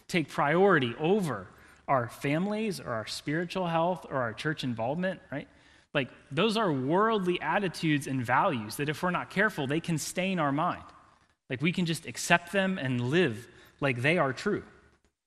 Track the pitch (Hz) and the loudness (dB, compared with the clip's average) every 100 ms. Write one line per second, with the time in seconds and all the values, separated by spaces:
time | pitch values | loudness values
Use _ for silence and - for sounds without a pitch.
0 | - 180 147 - 147 165 196 170 127 117 | -4 -2 0 0 2 6 6 6 4 0
1 | 156 214 170 107 92 - - - - 139 | 2 2 2 -4 -8 -18 -20 -18 0 0
2 | 117 - 143 151 196 214 220 151 - 117 | 0 -4 -2 0 0 -2 -4 -4 -6 -6
3 | 107 - - 151 175 190 175 165 170 175 | -6 -8 -4 -4 -4 -4 -2 0 0 -2
4 | - 139 117 104 151 151 131 117 135 156 | -4 -2 -2 -2 -4 -2 -4 -2 -2 -2
5 | 185 180 - 131 - _ _ _ _ 151 | -4 -6 -10 -12 -12 _ _ _ _ -4
6 | 131 - - 139 220 214 208 139 127 175 | -4 -8 -8 0 2 2 2 0 2 2
7 | 220 220 180 180 143 185 190 - 165 147 | 4 2 0 -2 0 0 -2 -2 0 0
8 | 143 131 120 131 185 131 107 110 143 147 | 0 -2 2 2 4 0 -4 -4 -4 -2
9 | 180 170 123 185 214 - 131 156 - 160 | -2 -2 -2 0 0 2 -2 -2 0 -2
10 | - - 185 185 143 139 170 104 - - | -2 -4 -2 0 0 0 0 -4 -10 -20
11 | - _ _ _ _ 127 156 180 170 165 | -20 _ _ _ _ -2 0 0 -2 -2
12 | - - - 175 - 202 190 190 131 123 | -6 -8 4 4 4 0 0 -2 -2 -2
13 | 120 160 165 107 - - - _ 139 123 | 0 2 2 0 -10 -20 -20 _ -2 0
14 | 127 175 139 123 202 170 - - _ _ | 2 2 0 -2 -2 -4 -6 -18 _ _
15 | _ _ | _ _